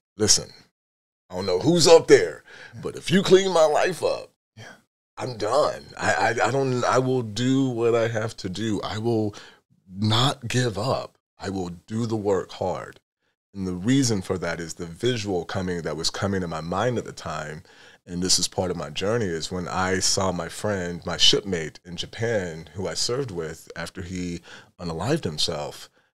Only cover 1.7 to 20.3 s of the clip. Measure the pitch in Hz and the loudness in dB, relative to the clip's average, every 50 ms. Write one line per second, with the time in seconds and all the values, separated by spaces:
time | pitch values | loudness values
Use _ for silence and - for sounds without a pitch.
1.7 | 175 175 - 170 165 160 - - 143 117 90 80 65 - - - - - - - | 4 6 10 10 10 10 10 10 8 8 8 6 -4 -8 -16 -20 -20 -20 -20 -20
2.7 | - 113 - - - - - - 160 202 - - 185 190 196 190 175 165 156 151 | -14 -10 -10 -10 -8 -8 -2 2 2 4 6 8 8 6 6 6 4 6 6 6
3.7 | 147 110 95 90 87 - 104 87 71 57 52 - _ _ _ _ _ 110 - - | 6 4 2 0 0 0 -2 -2 -2 -2 -6 -12 _ _ _ _ _ -20 -20 -20
4.7 | - - _ _ _ _ _ _ _ - 117 127 123 104 104 107 123 147 135 80 | -20 -20 _ _ _ _ _ _ _ -10 -8 -8 -6 -4 -2 0 2 2 2 2
5.7 | - - 71 - - - - 107 95 71 101 113 117 120 95 - 131 135 135 131 | 0 -4 -10 -14 -10 -4 0 0 2 2 2 2 2 2 2 2 2 2 0 0
6.7 | 127 123 101 85 110 127 131 131 127 127 120 107 101 117 123 131 131 135 135 131 | 0 2 2 4 4 4 4 2 2 0 -2 -4 -4 -2 0 2 2 4 2 2
7.7 | 120 113 117 117 117 117 110 113 117 110 107 107 - - - 92 90 101 113 113 | 0 2 2 2 4 4 2 0 0 -2 -4 -4 -6 -8 -8 -8 -6 -4 -2 -2
8.7 | 104 - - 80 95 110 110 120 117 110 110 101 - - - - - _ _ _ | -2 -2 -2 -4 -4 -4 -2 0 0 0 0 -2 -4 -8 -16 -20 -20 _ _ _
9.7 | _ _ _ 95 92 98 107 107 107 117 127 143 147 - - 107 120 127 123 120 | _ _ _ -14 -6 -2 2 2 4 4 4 2 0 -2 -4 -2 0 0 0 0
10.7 | 92 95 104 131 95 - - - _ _ _ _ _ - 98 98 98 95 90 87 | 0 -2 -2 0 0 -2 -4 -8 _ _ _ _ _ -10 -8 -6 -4 -4 -4 -6
11.7 | 85 87 - - 110 113 120 110 113 110 98 104 98 87 - - - - 98 90 | -8 -12 -10 -6 -4 -4 -2 -2 -2 -2 0 2 0 0 0 -4 -6 -4 -4 -2
12.7 | 78 62 53 - - - _ _ _ _ _ _ _ _ _ _ - 98 95 92 | -4 -4 -8 -12 -16 -20 _ _ _ _ _ _ _ _ _ _ -10 -6 -6 -4
13.7 | 90 90 92 120 135 143 135 117 110 92 90 - 95 87 87 85 82 85 85 80 | -4 -2 0 2 4 4 4 2 0 -2 -2 -4 -4 -4 -4 -4 -4 -6 -8 -10
14.7 | - - 87 85 82 - 117 127 123 110 101 101 92 85 80 - - 98 92 92 | -10 -10 -12 -12 -8 -4 -2 -2 -2 -2 -2 -2 -2 -4 -4 -4 -6 -4 -4 -4
15.7 | 87 85 80 82 76 78 82 - - - 107 98 101 95 90 82 82 80 82 85 | -4 -4 -4 -6 -4 -4 -4 -4 -4 -2 -2 -2 0 -2 -2 -4 -6 -6 -6 -4
16.7 | 90 95 113 127 120 104 - - - - - 85 80 78 73 76 78 78 - - | -2 -2 0 0 -2 -4 -6 -8 -10 -12 -10 -8 -8 -8 -8 -10 -12 -14 -16 -20
17.7 | - - - - - _ _ - 87 90 92 90 - - 90 - - - 92 90 | -20 -20 -20 -20 -20 _ _ -10 -6 -2 0 2 2 2 0 0 -2 -2 -2 -2
18.7 | 85 82 73 73 76 - 92 104 117 123 107 90 82 80 - - 90 90 87 - | -2 -4 -8 -8 -6 -4 -2 0 0 0 0 -2 -4 -4 -6 -6 -6 -6 -6 -4
19.7 | - 92 92 92 95 92 - - - 98 95 92 | -2 -2 0 2 2 2 2 2 2 2 2 0